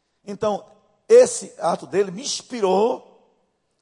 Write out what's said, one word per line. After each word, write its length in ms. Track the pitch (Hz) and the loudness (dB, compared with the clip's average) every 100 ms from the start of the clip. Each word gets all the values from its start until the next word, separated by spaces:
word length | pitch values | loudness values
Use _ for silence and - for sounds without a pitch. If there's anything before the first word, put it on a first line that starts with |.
| _ _ | _ _
Então, 400 | 208 202 214 196 - _ _ _ - | -16 -6 -4 -4 -10 _ _ _ 6
esse 440 | 240 247 - 190 - | 6 6 0 -14 -6
ato 280 | 160 180 143 | -4 -4 -4
dele 260 | 175 196 | -4 -4
me 100 | 180 | -6
inspirou, 1080 | 277 - - 247 190 185 233 - - _ _ _ _ _ _ _ | -10 -10 -10 -4 0 2 0 -4 -12 _ _ _ _ _ _ _